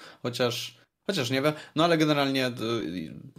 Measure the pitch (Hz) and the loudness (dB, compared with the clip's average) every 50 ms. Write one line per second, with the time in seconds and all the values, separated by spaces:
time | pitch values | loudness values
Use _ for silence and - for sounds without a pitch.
0 | - - - - - 123 120 - 127 120 117 - - - - - _ _ _ _ | -20 -20 -16 -10 -8 -6 -2 0 0 0 0 -2 -6 -10 -12 -16 _ _ _ _
1 | _ - 196 170 127 120 131 135 135 151 147 - - - - 151 160 175 170 160 | _ -4 -2 -2 0 0 0 2 2 2 0 0 -6 -6 0 2 4 4 6 4
2 | 156 151 151 143 139 135 135 135 131 127 120 123 110 113 120 113 - 80 87 90 | 4 4 4 4 2 2 2 0 0 -2 -2 -4 -4 -2 -2 -2 -4 -4 -6 -6
3 | 80 76 65 73 - - - | -8 -10 -12 -14 -16 -18 -18